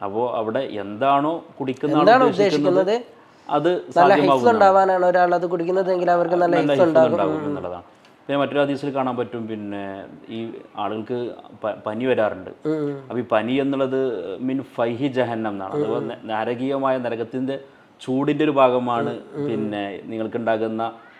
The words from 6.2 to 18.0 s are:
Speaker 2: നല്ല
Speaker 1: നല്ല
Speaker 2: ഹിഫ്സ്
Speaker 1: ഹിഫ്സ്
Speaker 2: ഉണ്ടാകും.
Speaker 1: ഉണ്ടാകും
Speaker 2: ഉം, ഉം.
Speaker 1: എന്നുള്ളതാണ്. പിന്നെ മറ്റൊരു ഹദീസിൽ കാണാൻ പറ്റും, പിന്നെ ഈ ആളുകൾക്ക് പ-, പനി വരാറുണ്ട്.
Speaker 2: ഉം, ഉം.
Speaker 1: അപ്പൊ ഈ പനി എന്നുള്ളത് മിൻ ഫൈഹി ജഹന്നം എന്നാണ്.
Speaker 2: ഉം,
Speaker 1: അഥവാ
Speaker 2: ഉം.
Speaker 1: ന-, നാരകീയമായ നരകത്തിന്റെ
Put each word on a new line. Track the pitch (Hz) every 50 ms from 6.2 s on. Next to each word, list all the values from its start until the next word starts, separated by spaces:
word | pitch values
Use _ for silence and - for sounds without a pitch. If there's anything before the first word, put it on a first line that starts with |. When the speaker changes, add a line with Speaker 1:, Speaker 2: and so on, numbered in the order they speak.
| 175 165 175
Speaker 2:
നല്ല | 175 175
Speaker 1:
നല്ല | 170 170
Speaker 2:
ഹിഫ്സ് | 165 151 147
Speaker 1:
ഹിഫ്സ് | 143 139 180
Speaker 2:
ഉണ്ടാകും. | 165 156 160 160 151
Speaker 1:
ഉണ്ടാകും | 165 - - - 156
Speaker 2:
ഉം, | 156
ഉം. | 151
Speaker 1:
എന്നുള്ളതാണ്. | 147 - 95 90 87 90 87 - - - _ _ - _ _ -
പിന്നെ | - 139 139
മറ്റൊരു | 139 123 139 143
ഹദീസിൽ | 143 139 139 127 143 143 131
കാണാൻ | 135 131 127 120
പറ്റും, | 120 120 - 120 117 113
പിന്നെ | 107 110 107 104 101 101 101 98 98 98 98 95 - - - - -
ഈ | 113 113 113 113 - - - - -
ആളുകൾക്ക് | 107 104 98 107 110 107 - 123 120 123 107 90 - - - - - -
പ-, | 107 98 - -
പനി | 110 107 113 127
വരാറുണ്ട്. | 131 120 110 107 101 87 92 90 - - - -
Speaker 2:
ഉം, | 151
ഉം. | 156 156 147 143 143 139 131
Speaker 1:
അപ്പൊ | 127 113 120
ഈ | 120 -
പനി | 117 107 107 120 131
എന്നുള്ളത് | 139 135 139 139 135 135 131 131 135 131 127 113 92 85 95 95 -
മിൻ | 127 127 131 135 123
ഫൈഹി | - - - 117 120 120 113 143
ജഹന്നം | 139 120 127 123 117 117 113 110 107
എന്നാണ്. | 101 98 95 95 98
Speaker 2:
ഉം, | - 107
Speaker 1:
അഥവാ | 110 113
Speaker 2:
ഉം. | 120 110
Speaker 1:
ന-, | 110 117 - -
നാരകീയമായ | 110 110 107 110 117 123 117 131 135 139 135 135 135 131
നരകത്തിന്റെ | 131 120 117 113 113 117 113 - 127 131 131 135 135 - - - _ - _ _ -